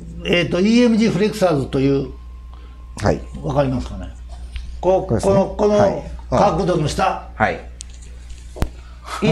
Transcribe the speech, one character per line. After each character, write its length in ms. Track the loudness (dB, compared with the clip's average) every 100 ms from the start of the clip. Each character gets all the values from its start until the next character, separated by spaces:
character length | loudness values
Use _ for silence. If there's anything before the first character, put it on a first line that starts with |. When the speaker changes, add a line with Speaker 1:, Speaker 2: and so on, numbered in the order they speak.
| -12 -8
Speaker 1:
の、 40 | 0
え 160 | 2
ー 40 | 2
っ 20 |
と、 100 | 2
イ 40 |
ー 220 | 6 6 6
エ 20 |
ム 80 | 6
ジ 120 | 4
ー 40 |
フ 60 | 4
レ 100 | 0
ク 80 | 2
サ 120 | 2
ー 100 | 2
ズ 80 | 0
と 140 | 2
い 100 | 4
う、 180 | 2 0 -10 -14 -14 -14 -16 -16 -16 -14 -2
Speaker 2:
は 100 | 0
い。 80 | 0 -4 -8
Speaker 1:
わ 120 | -2
か 80 | 0
り 60 | 2
ま 120 | 0
す 60 | -4
か 100 | -8
ね？ 100 | -10 -12 -14 -14 -12 -10 -10 -2
こ 200 | 2 2
う、 60 | 2
Speaker 2:
こ 40 |
れ 60 | 0
で 40 |
す 80 | 4
ね。 60 |
Speaker 1:
こ 40 | 4
の、 80 | 2
こ 120 | 2 4
の 120 | 4
Speaker 2:
は 100 | 4
い。 120 | 2 -8 -12 -2
Speaker 1:
角 340 | 4 4 4
度 120 | 0 2
の 100 | 0
下。 400 | 0 0 -2 -8
Speaker 2:
は 160 | -2 0
い。 100 | 0 -8 -14 -14 -14 -16 -16 -16 -16 -14 -4 -4 -4 -16 -16 -10 0
い-、 40 | 2